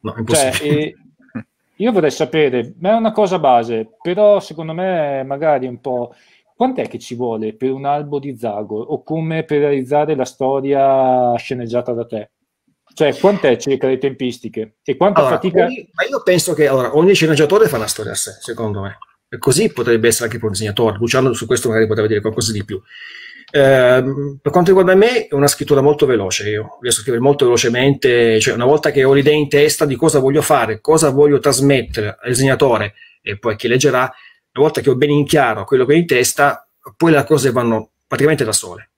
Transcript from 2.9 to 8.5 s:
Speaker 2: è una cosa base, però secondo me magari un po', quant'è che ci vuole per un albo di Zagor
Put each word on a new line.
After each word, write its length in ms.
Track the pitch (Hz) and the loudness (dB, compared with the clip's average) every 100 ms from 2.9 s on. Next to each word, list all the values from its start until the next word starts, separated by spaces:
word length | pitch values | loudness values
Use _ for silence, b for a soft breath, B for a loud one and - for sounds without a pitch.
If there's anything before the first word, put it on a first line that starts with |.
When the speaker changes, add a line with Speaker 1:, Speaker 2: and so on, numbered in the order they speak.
Speaker 2:
è 40 | 226 | 2
una 160 | 226 | 0
cosa 280 | 220 196 180 | 0 0 0
base, 480 | 143 123 117 113 110 _ | 2 2 2 -6 -6 _
però 380 | 170 180 208 202 | -6 2 4 4
secondo 340 | - 156 160 | -2 -12 -10
me 500 | 160 190 175 147 135 | -6 -4 -2 -2 -4
magari 440 | 135 139 156 139 127 | -6 -2 0 0 -2
un 120 | 120 | -8
po', 340 | 139 123 113 b b b b _ | -6 -6 -6 b b b b _
quant'è 320 | 254 254 113 | -4 -2 -8
che 100 | 120 | -10
ci 140 | - 120 | -12 -8
vuole 380 | 123 110 110 110 | -6 -4 -6 -6
per 160 | 131 | -6
un 140 | 135 139 | -4 -4
albo 320 | 147 147 143 | -4 -6 -8
di 160 | 139 120 | -10 -8
Zagor 500 | 113 | -8